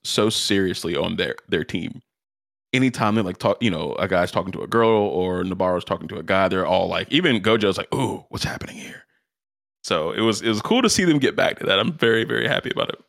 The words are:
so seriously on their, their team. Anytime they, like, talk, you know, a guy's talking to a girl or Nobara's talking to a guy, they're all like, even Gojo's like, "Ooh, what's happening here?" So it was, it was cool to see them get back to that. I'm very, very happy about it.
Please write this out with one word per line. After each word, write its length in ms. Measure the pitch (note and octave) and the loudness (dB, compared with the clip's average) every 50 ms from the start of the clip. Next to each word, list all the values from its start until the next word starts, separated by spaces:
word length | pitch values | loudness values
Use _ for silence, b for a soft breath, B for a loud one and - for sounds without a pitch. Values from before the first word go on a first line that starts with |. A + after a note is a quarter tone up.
| - | -8
so 260 | - - - G#2+ A2+ | -4 0 2 2 2
seriously 640 | A2 - - - G#2 G2 F#2+ F2+ F2 - - E2+ E2+ | 2 0 0 2 2 2 2 0 -2 -4 -4 -4 -2
on 200 | C#2+ E2+ F2+ F2+ | -2 -2 -2 -2
their, 180 | F2+ F#2 - - - _ - | -2 -2 -4 -4 -8 _ -4
their 160 | F#2+ E2+ D#2 | -2 -2 -2
team. 380 | - - F2+ E2 D#2+ - - _ _ _ _ _ _ _ _ _ _ _ _ _ - - | -2 -6 -6 -6 -6 -10 -12 _ _ _ _ _ _ _ _ _ _ _ _ _ -4 0
Anytime 440 | B2+ C3 C3 - - A#2 G#2 G#2 | 2 2 2 2 0 0 2 2
they, 60 | A2+ G2+ | 0 0
like, 160 | F2+ F2+ - | -2 -4 -2
talk, 220 | - G2+ G2+ - | 0 0 0 2
you 100 | A#2+ A2 | 0 -2
know, 240 | F2 D#2 D#2 C#2+ - | 0 -2 -4 -4 -4
a 120 | - F#2 | -4 -2
guy's 240 | F#2+ F#2 F2 F2 F2+ | 0 2 0 0 0
talking 220 | - A2 F2 F#2 F2+ | -2 -4 -4 -4 -6
to 100 | - - | -8 -8
a 60 | - | -2
girl 220 | - A#2 A2+ A2+ | 2 4 4 4
or 520 | A2+ G#2+ G#2 G2 C2+ F2+ F2+ F#2 F2+ F2+ F#2 | 4 4 2 2 0 0 -2 0 -2 -2 -2
Nobara's 420 | F#2+ F#2 F#2 F#2 F#2 F2+ F2 - | -4 -2 0 0 0 0 0 -2
talking 220 | - G2 E2 D#2+ - | -4 -6 -6 -6 -10
to 100 | G2+ - | -10 -10
a 40 | D#2+ | -2
guy, 240 | F#2+ G2 F#2+ G2 | 0 2 2 4
they're 200 | F#2 F#2 F#2+ F#2 | 2 2 0 2
all 200 | - F#2 F#2 F2+ F2+ | 2 2 2 2 0
like, 220 | F2 F2 F2 - | -2 -4 -4 0
even 300 | C3 D#3 F#3 D#3+ B2 G#2 F#2+ | 0 0 2 2 0 2 2
Gojo's 360 | A2 A2+ A2+ G#2 G2 F#2 G2+ | 2 2 4 4 2 0 0
like, 140 | - - - | -4 -6 -4
"Ooh, 300 | C3+ C3+ - - - - _ | -4 -2 -4 -4 -6 -10 _
what's 160 | - - - | -10 -6 -6
happening 320 | - - - - - - | -6 -6 -8 -12 -14 -14
here?" 280 | - - - - - - _ _ _ _ _ _ _ _ _ _ _ _ _ _ _ - | -16 -16 -18 -18 -20 -20 _ _ _ _ _ _ _ _ _ _ _ _ _ _ _ -4
So 300 | - G2+ E2 D#2 E2+ - | -2 -2 0 0 -2 -2
it 80 | - | 0
was, 200 | A2 A2+ G#2 G2+ F#2 | 2 2 0 0 0
it 60 | A2+ | 0
was 140 | A2 G#2 - | 0 0 0
cool 200 | - A3 B3+ B3+ | 2 2 4 4
to 80 | A3 | 2
see 140 | - - F#3 | 2 2 2
them 140 | F3 D3+ C#3+ | 4 2 4
get 180 | C3 - - | 2 2 2
back 220 | - F2+ - - - | 2 0 0 0 -2
to 80 | - | -2
that. 120 | - F#2+ G2 | 0 2 2
I'm 120 | A2+ - D#3 | 2 0 0
very, 320 | - - A#2 A2+ A2+ A2+ | 0 2 2 4 2 0
very 220 | - A#2 A#2 A#2 | 0 0 -2 0
happy 240 | A#2+ - - - B2 | 0 0 -2 -2 -4
about 200 | - A#2+ - - | -4 -4 -4 -4
it. 80 | - - _ | -6 -12 _